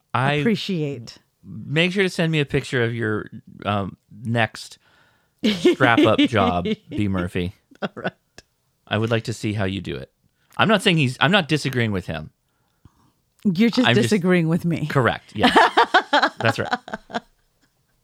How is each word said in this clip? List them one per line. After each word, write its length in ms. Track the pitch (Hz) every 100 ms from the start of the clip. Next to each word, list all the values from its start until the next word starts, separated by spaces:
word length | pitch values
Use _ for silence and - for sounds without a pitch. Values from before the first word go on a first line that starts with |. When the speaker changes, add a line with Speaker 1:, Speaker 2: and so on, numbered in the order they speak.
| _
Speaker 1:
I 200 | 117 135
Speaker 2:
Appreciate. 840 | 147 226 208 - 180 151 131 113 - _ _
Speaker 1:
Make 480 | - 107 110 147 180
sure 100 | 190
to 60 | 185
send 220 | - 165
me 80 | 156
a 40 | 139
picture 380 | 143 - 131
of 100 | 117
your, 360 | 117 113 107 - 110 - - -
um, 320 | 101 95 - _ 104
next 540 | 117 117 110 - - - _ _ _ _ _ _
strap-up 760 | - 190 349 330 127 117 294 104
Speaker 2:
<laughs> 80 | 196
Speaker 1:
job, 400 | 110 92 87 92 - -
B 180 | - 104
Murphy. 460 | 95 87 98 87 - _ -
Speaker 2:
All 80 | 196 -
right. 180 | - - _ - - _ _ _ -
Speaker 1:
I 120 | 107
would 120 | 113
like 140 | 113
to 100 | 117
see 200 | 110 110
how 100 | 104 95
you 140 | 95
do 140 | 85 69
it. 160 | - _ _ _ _ -
I'm 100 | 113
not 140 | 208
saying 140 | 202 165
he's, 200 | 127 127
I'm 100 | 139
not 160 | 202 143
disagreeing 440 | 151 139 123 113
with 160 | 98 -
him. 240 | 80 76 _ _ _ _ _ _ _ _ _ _ _ 214
Speaker 2:
You're 240 | 170 226
just 180 | - 240
Speaker 1:
I'm 80 | 202
just 140 | 233
Speaker 2:
disagreeing 380 | 220 185 180 160
with 160 | 170 170
me. 200 | 156 147
Speaker 1:
Correct. 460 | 143 113 - - -
Yeah. 140 | -
Speaker 2:
<laughs> 920 | - 349 - - 370 - 285 240 -
Speaker 1:
That's 200 | 226 -
right. 140 | - - - - - 233 - _ _ _ _ _ _ _